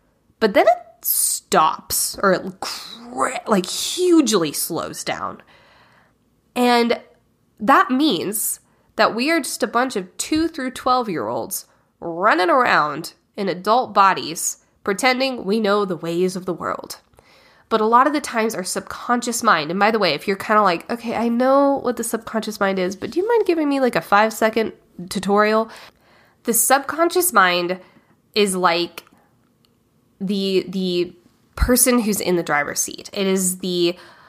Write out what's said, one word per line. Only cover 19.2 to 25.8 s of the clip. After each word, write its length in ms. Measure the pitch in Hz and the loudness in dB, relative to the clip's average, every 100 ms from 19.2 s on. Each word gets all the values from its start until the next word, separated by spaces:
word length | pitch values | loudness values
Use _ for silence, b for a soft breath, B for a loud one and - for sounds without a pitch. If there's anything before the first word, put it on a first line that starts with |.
| 240 233 | -2 -2
mind, 280 | 220 175 151 | 2 2 0
and 80 | 185 | 0
by 120 | 208 | 2
the 80 | 220 | 2
way, 160 | 185 | 0
if 120 | 147 - | 0 -2
you're 100 | 196 | -4
kinda 260 | - 214 | 2 2
like, 280 | 202 170 - | 4 0 -4
"Okay, 240 | 233 226 | -8 -6
I 140 | - 233 | -4 -2
know 520 | 233 254 277 277 277 | 0 4 4 4 2
what 140 | - 240 | -2 -4
the 80 | |
subconscious 540 | 226 226 - 220 214 208 | -4 -6 -4 -6 -6 -2
mind 200 | 196 196 | -2 0
is, 180 | 180 196 | -2 -4
but 140 | - | -6
do 100 | 294 | -2
you 80 | 415 | 2
mind 180 | 466 403 | 2 2
giving 220 | 330 294 | 0 2
me, 120 | 277 | 2
like, 140 | 247 | 2
a 60 | - | 0
five-second 720 | - 202 220 220 220 220 220 - _ - 180 | 2 2 2 2 0 0 -4 -6 _ -16 -10
tutorial?" 640 | 196 190 202 214 220 226 B | -6 0 2 4 2 -2 B